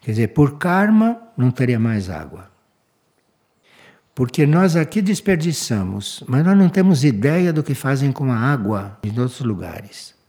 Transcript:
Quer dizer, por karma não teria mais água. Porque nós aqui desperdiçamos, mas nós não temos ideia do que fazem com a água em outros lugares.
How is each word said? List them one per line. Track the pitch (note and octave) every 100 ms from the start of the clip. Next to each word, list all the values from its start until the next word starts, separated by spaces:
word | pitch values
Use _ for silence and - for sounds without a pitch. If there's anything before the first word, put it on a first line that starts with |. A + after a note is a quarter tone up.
Quer | -
dizer, | G#2+ A2+
por | - D3 C#3+
karma | F3+ F3+ G#3 A3 A3+ A#3 - -
não | B2+
teria | B2+ B2+ A#2+
mais | A2+ G#2+ F#2
água. | D#2 D2 - - _ _ _ _ _ _ _ _ _ _ _ _ _ - _ _
Porque | - B2+ - D3
nós | D#3+ F#3+ E3
aqui | D#3 G#3+
desperdiçamos, | F#3 G3+ - F#3 E3 D3+ - A2 F#2 G2 G2+ - -
mas | B2+
nós | E3 G3
não | F#3
temos | F#3+ F#3+ D#3+
ideia | D3 G#2+ B2 E3 F3+
do | D#3
que | D3 C3+
fazem | C3+ C3+ C#3
com | C3 C3+
a | A#2
água | B2 C#3+ G2+ G#2+ G2 G2+
em | G#2+ A2
outros | B2 -
lugares. | B2 G2 E2+ D#2+ G2 - - _